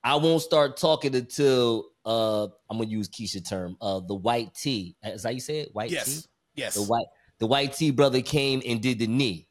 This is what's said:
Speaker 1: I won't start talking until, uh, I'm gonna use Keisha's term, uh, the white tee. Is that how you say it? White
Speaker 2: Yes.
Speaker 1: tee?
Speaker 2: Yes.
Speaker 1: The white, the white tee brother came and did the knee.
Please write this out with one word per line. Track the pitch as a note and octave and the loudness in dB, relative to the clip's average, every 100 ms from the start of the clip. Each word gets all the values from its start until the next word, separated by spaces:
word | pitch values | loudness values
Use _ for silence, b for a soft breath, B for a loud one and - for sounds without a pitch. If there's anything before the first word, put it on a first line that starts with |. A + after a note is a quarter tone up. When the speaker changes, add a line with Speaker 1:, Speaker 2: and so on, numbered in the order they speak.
Speaker 1:
I | A#2+ D3 | 2 4
won't | D#3+ E3 | 4 2
start | D#3+ D#3 C#3+ - | 4 4 4 2
talking | E3+ D#3 C#3+ | 2 2 2
until, | C3 B2 - C#3+ B2+ A#2+ A2+ - _ A2 | -2 -4 2 4 6 4 2 -4 _ -2
uh, | A2+ A2 G#2+ G#2 _ - | 0 2 0 -2 _ -10
I'm | A2 | -6
gonna | A2 | -4
use | A2 G2+ | -4 -6
Keisha's | - G#2 G2 F2 | -8 -8 -8 -6
term, | F#2+ F2+ F#2 | -6 -6 -6
uh, | G#2 F#2+ | -4 -4
the | F2+ G2+ | -4 -4
white | G#2 A#2+ A2+ - | 0 -2 -4 -8
tee. | D3 A2+ F2 - | -4 -4 -6 -12
Is | G#2+ G2 | -12 -8
that | A2+ | -6
how | |
you | B2 | -6
say | - D3+ | -6 -8
it? | - G#2+ | -8 -8
White | A2+ | -6
Speaker 2:
Yes. | D#3+ A#2+ | -4 -4
Speaker 1:
tee? | D3 - _ _ - | -8 -12 _ _ -10
Speaker 2:
Yes. | A#2 G#2 | -6 -4
Speaker 1:
The | |
white, | G#2 A#2 - b b _ | 0 -2 -2 b b _
the | A2 | 0
white | C3+ C#3 | 2 0
tee | - D#3 | 0 0
brother | C3 C#3 B2+ | 4 4 4
came | B2+ D3 C#3 C3 B2 | 0 0 0 0 -2
and | A#2 | -2
did | B2 A#2 | 0 0
the | A2+ | 0
knee. | B2 C3 E2 - | 2 2 -2 -12